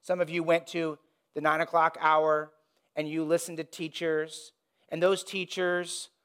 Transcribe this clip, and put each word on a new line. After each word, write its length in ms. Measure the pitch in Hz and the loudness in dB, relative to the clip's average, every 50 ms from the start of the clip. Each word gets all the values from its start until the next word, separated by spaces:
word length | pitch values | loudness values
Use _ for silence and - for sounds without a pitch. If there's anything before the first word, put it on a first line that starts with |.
Some 200 | _ - 180 180 | _ -4 0 0
of 80 | 175 156 | 0 -2
you 120 | 165 175 | 0 -4
went 260 | 160 160 165 170 165 - | 2 2 2 2 0 -4
to 300 | - 175 175 160 151 - _ _ _ _ _ _ _ | -4 -4 -2 -4 -4 -8 _ _ _ _ _ _ _
the 60 | 151 | 0
nine 180 | 147 156 151 156 | 0 2 2 2
o'clock 380 | 165 160 - 170 160 160 160 - | 0 2 2 4 4 4 2 2
hour 520 | - 156 156 156 156 156 156 151 156 151 _ _ _ _ _ _ _ _ _ | 2 4 4 4 4 4 2 2 0 -6 _ _ _ _ _ _ _ _ _
and 140 | 156 156 151 | -6 -6 -4
you 160 | 151 160 160 | -2 -4 0
listened 320 | 151 165 170 - - 170 160 | 2 0 0 0 -4 -8 -10
to 80 | 160 | -10
teachers, 880 | 151 - - 170 160 - - 175 165 160 156 156 160 156 - - - _ _ _ _ _ _ _ _ | -10 -10 -10 -10 -10 -8 -6 -4 -2 -2 -2 -4 -6 -10 -18 -18 -20 _ _ _ _ _ _ _ _
and 160 | - 165 170 | -4 2 4
those 220 | 185 196 185 190 | 4 4 2 -2
teachers 840 | - - 196 180 - - 190 185 180 180 180 180 170 - - - - _ _ | -8 -6 -6 -6 -6 -4 -2 0 0 0 -2 -2 -4 -8 -10 -10 -14 _ _